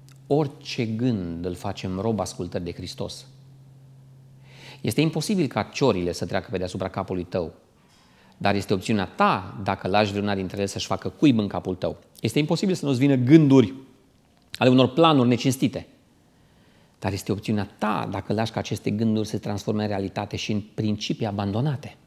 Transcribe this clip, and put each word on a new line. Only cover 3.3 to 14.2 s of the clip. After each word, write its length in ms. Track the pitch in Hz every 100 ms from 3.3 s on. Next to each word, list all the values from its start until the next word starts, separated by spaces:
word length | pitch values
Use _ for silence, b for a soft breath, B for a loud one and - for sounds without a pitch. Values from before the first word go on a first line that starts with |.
| - - - - - - - - - - - B B B B
Este 200 | - 110
imposibil 460 | 156 160 - 202 143
ca 160 | 113
ciorile 500 | 101 - 135 95 87
să 140 | 85 85
treacă 220 | 98 -
pe 80 | 95
deasupra 300 | 90 101 92
capului 360 | - 95 92
tău, 280 | 87 - 80 - _ _ b b b b b b
dar 180 | 101
este 200 | 101 95
opțiunea 320 | 98 - 110 92
ta 520 | - 202 131 95 120
dacă 260 | 98 98 92
lași 240 | 101 107
vreuna 220 | 101 101
dintre 220 | 98 95 98
ele 100 | 101
să-și 200 | 104 -
facă 220 | 95 95
cuib 300 | - 160 117
în 100 | 101
capul 260 | 90 98
tău. 220 | 92 85 78 - -
Este 180 | 117 147
imposibil 360 | 156 170 202
să 100 | 180
nu-ți 140 | 147 127
vină 160 | 143
gânduri 600 | 135 123 160 151 135 107 - - _ _ _